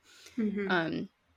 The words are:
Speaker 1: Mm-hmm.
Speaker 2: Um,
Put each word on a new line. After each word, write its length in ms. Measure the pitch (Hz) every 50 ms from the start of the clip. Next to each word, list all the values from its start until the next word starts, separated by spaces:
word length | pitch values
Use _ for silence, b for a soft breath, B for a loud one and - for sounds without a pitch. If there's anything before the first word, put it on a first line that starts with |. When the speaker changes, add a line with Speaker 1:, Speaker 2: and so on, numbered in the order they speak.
| B B B B B B B
Speaker 1:
Mm-hmm. 320 | - 220 208 190 202 202 190
Speaker 2:
Um, 380 | 185 175 165 160 165 165 190 196 - _ _ _ _